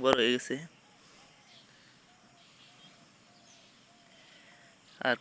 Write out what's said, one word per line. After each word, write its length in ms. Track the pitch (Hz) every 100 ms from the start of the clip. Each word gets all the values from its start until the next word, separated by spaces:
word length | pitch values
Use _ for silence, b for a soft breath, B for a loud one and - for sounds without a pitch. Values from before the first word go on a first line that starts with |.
বড় 120 | 131 131
হয়ে 120 | 117 123
গেছে, 200 | - 135 170 - - - - - - - - - - - - - - 740 - - - - - - - - - - - 698 - 659 659 - - 679 - 659 B B B B B B - - 127
আর 80 | 117